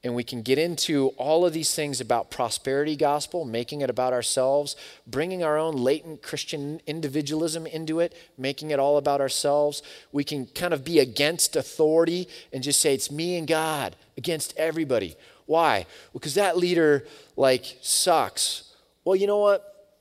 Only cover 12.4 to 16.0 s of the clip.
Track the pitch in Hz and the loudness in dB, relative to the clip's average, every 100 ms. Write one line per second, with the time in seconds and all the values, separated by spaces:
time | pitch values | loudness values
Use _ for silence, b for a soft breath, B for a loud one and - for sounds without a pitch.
12.4 | B 135 131 139 160 135 - 143 170 180 | B -8 -2 2 2 2 -2 -6 -4 -4
13.4 | 156 160 156 151 117 - b - 127 160 | 0 0 0 -2 -4 -8 b -12 -6 -4
14.4 | - - 160 160 151 123 95 - B B | -6 -2 -2 0 0 0 0 -10 B B
15.4 | - 156 160 107 87 B | 0 2 4 2 -2 B